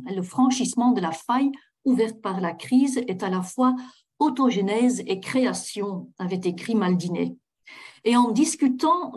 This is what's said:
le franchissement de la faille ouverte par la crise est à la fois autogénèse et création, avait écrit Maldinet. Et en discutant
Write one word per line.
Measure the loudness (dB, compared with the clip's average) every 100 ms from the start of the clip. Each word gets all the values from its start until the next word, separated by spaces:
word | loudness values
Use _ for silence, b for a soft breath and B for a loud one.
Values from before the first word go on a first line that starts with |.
| -8
le | -6
franchissement | -4 2 2 2 -2 0 2
de | 2
la | 0
faille | -4 -2 0 0 -4 B _
ouverte | 0 0 0 -4
par | -6 -4
la | -4
crise | -6 2 4 4 0
est | -4 -4
à | -2
la | -4
fois | -4 0 0 0 -6 B B -2
autogénèse | 0 2 0 2 0 2 2 0 -4
et | -6
création, | -2 0 0 -2 -8 -8 -6 -6 -10 -8
avait | -6 -4
écrit | -4 -4 -2
Maldinet. | 0 2 0 0 -2 -4 -6 _ _ -20 B B B
Et | 2 4
en | 4
discutant | 4 0 2 0 2 2 0 -2